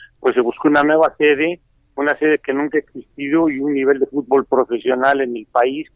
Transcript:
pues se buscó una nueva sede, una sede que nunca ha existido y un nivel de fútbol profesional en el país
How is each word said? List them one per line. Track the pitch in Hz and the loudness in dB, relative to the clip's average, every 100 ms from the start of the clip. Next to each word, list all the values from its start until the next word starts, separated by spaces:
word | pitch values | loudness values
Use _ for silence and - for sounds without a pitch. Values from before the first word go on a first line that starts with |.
| - _ | -20 _
pues | 123 120 | -2 0
se | |
buscó | 120 - 151 | 0 0 2
una | 147 | 2
nueva | 147 156 156 - | 2 2 2 2
sede, | 151 139 160 175 _ _ _ - | 0 2 -2 -6 _ _ _ -4
una | 147 143 | -4 0
sede | 151 151 | 0 0
que | - | -2
nunca | 135 147 147 | -4 -2 -4
ha | |
existido | - 131 - - 139 160 165 | -6 -12 -18 -12 -2 0 0
y | 135 | -2
un | 147 | -2
nivel | 139 135 139 | 0 0 0
de | 131 | 0
fútbol | 143 123 135 131 | -4 0 0 2
profesional | 131 117 117 113 127 135 139 | 0 0 -2 -2 0 0 0
en | 127 117 | -2 -6
el | 107 | -4
país | 127 123 143 156 | 0 0 -2 -8